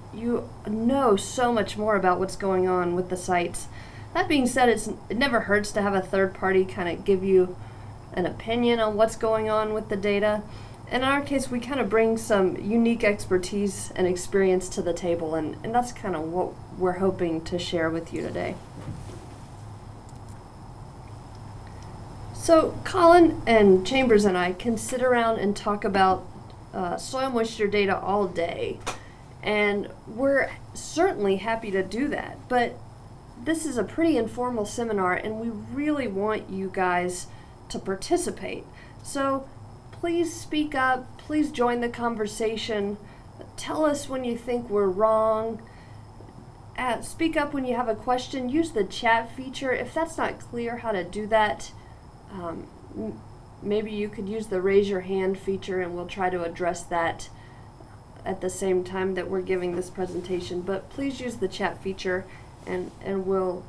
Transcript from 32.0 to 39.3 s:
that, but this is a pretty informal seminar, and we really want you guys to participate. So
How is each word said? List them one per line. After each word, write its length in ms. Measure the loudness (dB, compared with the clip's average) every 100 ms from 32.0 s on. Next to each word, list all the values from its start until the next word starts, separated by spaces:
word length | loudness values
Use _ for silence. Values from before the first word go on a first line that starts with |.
| -2
that, 300 | -2 -6 -10 0
but 280 | 2 2 -2 -14 -18 -18 -18 -18 -8
this 220 | -2 -2 0
is 120 | -2
a 60 |
pretty 320 | -2 2 4 4
informal 500 | 2 -2 -2 -2 -2
seminar, 460 | -2 -2 2 2 2
and 260 | -2 -4
we 80 | -6
really 580 | -6 -8 -2 0 0 -2
want 420 | -2 0 -2 -4
you 220 | -6 -4
guys 540 | 0 2 2 0 -4 -10 -14 -18 -18 -12
to 100 | -8
participate. 880 | -4 -4 0 0 0 -6 -8 -8 -10 -18 -18 -16
So 460 | -8 -2 0